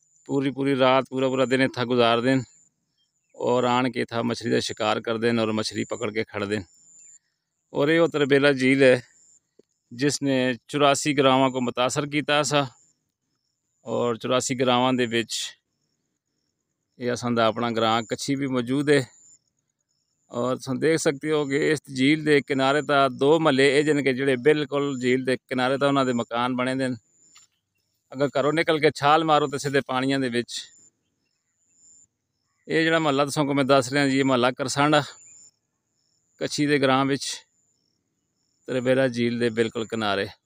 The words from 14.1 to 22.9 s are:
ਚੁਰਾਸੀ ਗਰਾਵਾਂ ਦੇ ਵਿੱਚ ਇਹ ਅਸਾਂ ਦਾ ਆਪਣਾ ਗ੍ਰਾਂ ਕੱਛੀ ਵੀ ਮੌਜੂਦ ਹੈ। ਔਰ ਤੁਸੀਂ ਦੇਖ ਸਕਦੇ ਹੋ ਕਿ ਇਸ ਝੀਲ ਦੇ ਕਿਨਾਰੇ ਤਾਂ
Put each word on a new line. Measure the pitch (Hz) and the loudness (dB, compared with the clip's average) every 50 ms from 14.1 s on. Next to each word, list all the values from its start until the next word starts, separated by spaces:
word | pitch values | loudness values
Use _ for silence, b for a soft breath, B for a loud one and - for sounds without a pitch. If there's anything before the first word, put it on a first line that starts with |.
| 117 | -4
ਚੁਰਾਸੀ | 113 - 123 127 127 123 - 135 | -4 -4 -2 -2 -2 -2 -2 -2
ਗਰਾਵਾਂ | 120 131 127 123 123 123 131 131 | -2 0 2 2 2 2 2 0
ਦੇ | 123 123 | 0 -2
ਵਿੱਚ | 113 113 117 113 - - - - - - _ _ _ _ _ _ _ _ _ _ _ _ _ _ _ _ _ _ _ _ _ _ _ _ _ _ _ _ - | -2 -2 -2 -4 -4 -6 -10 -10 -10 -14 _ _ _ _ _ _ _ _ _ _ _ _ _ _ _ _ _ _ _ _ _ _ _ _ _ _ _ _ -8
ਇਹ | 123 120 123 | -6 -6 -6
ਅਸਾਂ | 120 123 120 | -4 -4 -2
ਦਾ | 120 117 113 | 0 2 2
ਆਪਣਾ | 113 107 117 120 120 | 2 2 0 -4 -4
ਗ੍ਰਾਂ | 113 113 113 113 113 117 113 | -2 0 0 0 0 0 -2
ਕੱਛੀ | - 127 - - - 139 | -6 -8 -8 -6 -6 -6
ਵੀ | 135 143 | -4 -4
ਮੌਜੂਦ | 135 131 127 120 120 131 143 147 143 | -4 -4 -4 -4 -4 -4 -2 0 2
ਹੈ। | 147 139 127 - _ _ _ _ _ _ _ _ _ _ _ _ _ _ _ _ _ _ _ _ _ _ _ _ | 2 2 0 -2 _ _ _ _ _ _ _ _ _ _ _ _ _ _ _ _ _ _ _ _ _ _ _ _
ਔਰ | - 123 123 127 131 | -6 -4 -2 -2 -4
ਤੁਸੀਂ | 120 - 135 127 123 | -4 -6 -6 -4 -2
ਦੇਖ | 135 156 165 151 | 0 0 0 2
ਸਕਦੇ | - 165 147 135 - 156 | 0 -2 -2 -2 -4 -2
ਹੋ | 156 147 147 | -2 -2 -2
ਕਿ | 135 135 147 156 151 | -2 -2 0 0 0
ਇਸ | 156 139 - 147 139 | 0 -2 -4 -8 -4
ਝੀਲ | 127 131 139 156 156 151 | 0 2 2 2 2 2
ਦੇ | 151 147 143 | 2 2 2
ਕਿਨਾਰੇ | 127 - 143 135 135 135 139 151 | 2 0 0 0 2 2 2 2
ਤਾਂ | 139 135 | 0 2